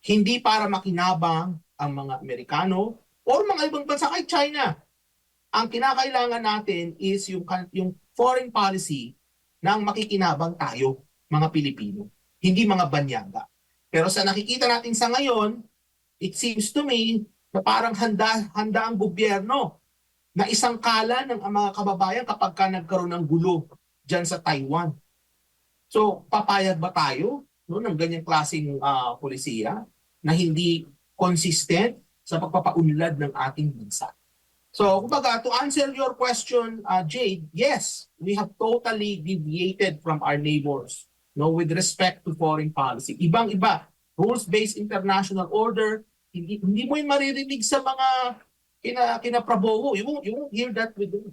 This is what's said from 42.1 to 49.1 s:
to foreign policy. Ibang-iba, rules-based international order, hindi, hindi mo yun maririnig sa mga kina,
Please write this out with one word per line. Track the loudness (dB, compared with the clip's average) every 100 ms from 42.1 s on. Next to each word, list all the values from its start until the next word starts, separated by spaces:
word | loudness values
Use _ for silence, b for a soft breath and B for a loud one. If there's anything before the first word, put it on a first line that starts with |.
| 0 -10
to |
foreign | -2 0 0 -2
policy. | -2 -2 -4 -8 0
Ibang-iba, | 4 4 2 2 2 2 -4 _ _ 0
rules-based | 2 2 0 0 0
international | -4 -4 -2 2 2 0 -2 0
order, | 2 2 2 0 -2 -8 _ _
hindi, | -12 -8 -2
hindi | 0 0 0
mo | -2
yun | 2
maririnig | 2 2 -2 -4 -4
sa | 0 0
mga | 0 0 2 2 0 -6 _ _ _ _
kina, | -6 0 2